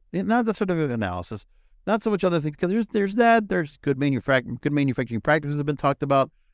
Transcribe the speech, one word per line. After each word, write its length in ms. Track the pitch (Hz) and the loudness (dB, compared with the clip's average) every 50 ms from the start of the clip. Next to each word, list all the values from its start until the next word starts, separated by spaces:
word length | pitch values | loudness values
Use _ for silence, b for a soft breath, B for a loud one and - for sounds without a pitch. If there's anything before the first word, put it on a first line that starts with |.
| _ _ - | _ _ -6
not 320 | 180 190 190 226 247 233 | -4 0 0 0 0 0
the 80 | 220 202 | 0 -2
certificate 380 | - 214 185 180 165 156 139 | -2 -2 -2 0 0 -2 -2
analysis, 540 | 120 113 104 92 90 90 90 - 110 101 - _ _ _ _ _ _ _ _ | -2 -2 -2 -4 -4 -6 -8 -10 -12 -14 -14 _ _ _ _ _ _ _ _
not 160 | 185 214 220 | -2 -2 0
so 80 | - 226 | 0 0
much 140 | 208 180 208 | 0 0 0
other 160 | 185 170 165 | 0 0 0
things, 160 | 147 156 147 | -2 -4 -4
'cause 140 | - - 175 | -2 -2 -2
there's, 160 | 196 233 220 - - | 0 -2 -2 -2 -2
there's 220 | 214 202 196 202 | -2 -2 0 2
that, 340 | 240 233 233 226 233 220 190 | 2 4 6 4 4 2 0
there's 260 | 190 180 160 143 - - | -2 -2 -4 -4 -8 -6
good 160 | - 143 139 | -4 -2 0
manufac-, 640 | 131 143 143 135 120 - - 135 127 120 - 120 - | 0 0 0 0 0 2 2 2 2 2 -2 -6 -4
good 100 | - 147 | -2 0
manufacturing 480 | 147 143 143 135 120 - 127 113 117 110 | 0 2 0 0 0 -2 -4 -4 -6 -2
practices 380 | - - 147 160 151 143 147 | 0 2 2 2 0 -2 -4
have 80 | 147 147 | -2 -2
been 100 | 147 147 | -2 -2
talked 260 | - - 139 139 - | 0 0 -2 0 0
about, 300 | 151 139 139 135 131 147 _ _ _ _ | 0 2 2 2 2 0 _ _ _ _